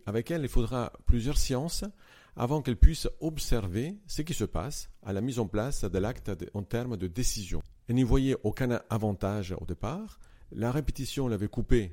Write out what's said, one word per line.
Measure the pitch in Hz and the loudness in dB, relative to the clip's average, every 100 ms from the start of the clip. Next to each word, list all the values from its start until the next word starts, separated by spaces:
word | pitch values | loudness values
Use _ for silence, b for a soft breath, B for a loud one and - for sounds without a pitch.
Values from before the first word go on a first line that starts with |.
| - | -2
avec | 110 120 | -2 -2
elle, | 170 | -2
il | 135 | 2
faudra | 127 113 127 113 - - | 2 2 0 -4 0 4
plusieurs | 120 123 135 | 4 4 2
séances | - 127 165 - 202 - B B B B | 2 0 -2 -4 -6 -10 B B B B
avant | 120 151 | -2 0
qu'elle | 127 117 | -2 10
puisse | - 160 - - | 10 10 -4 -4
observer | 160 151 - 120 90 98 151 208 180 | -6 -4 0 0 0 -2 -4 -8 -8
ce | - | -6
qui | 151 | -4
se | 113 104 | -2 -2
passe | 80 120 - - - | -4 -6 -8 -12 -12
à | - | -6
la | 98 | -4
mise | 127 120 | -2 -2
en | 98 | -2
place | 104 127 - | -2 -2 -2
de | 101 92 | 0 0
l'acte | 107 127 - | -2 -4 -6
de, | 87 87 | -6 -6
en | 101 | -8
termes | 95 120 123 107 | -4 -4 -2 -4
de | 92 | -4
décision. | 85 - 107 90 80 - - - | 0 0 0 -4 -4 -6 -10 -2
Elle | 120 | 2
n'y | |
voyait | 120 135 135 127 | 4 4 2 0
aucun | 104 - 127 120 - | -2 -2 0 -2 -2
avantage | 110 107 95 95 104 90 90 | -2 -2 -2 -2 -2 -6 -8
au | 80 | -8
départ. | 85 104 175 214 - b b b | -6 -6 -6 -10 -16 b b b
La | - 117 | -4 -2
répétition | 151 - - 127 - 127 | -2 -2 -4 -4 -2 -2
l'avait | 104 104 | 0 -2
coupée | - 104 123 92 | -2 4 4 4